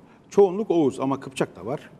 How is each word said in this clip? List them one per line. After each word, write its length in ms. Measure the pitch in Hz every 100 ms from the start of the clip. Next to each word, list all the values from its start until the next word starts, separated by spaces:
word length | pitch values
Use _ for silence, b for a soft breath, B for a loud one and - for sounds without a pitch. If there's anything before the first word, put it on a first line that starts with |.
| - B -
Çoğunluk 420 | - 202 185 220
Oğuz 280 | 170 139 -
ama 200 | 135 131
Kıpçak 360 | 135 - 175 -
da 100 | 95
var, 240 | 147 - -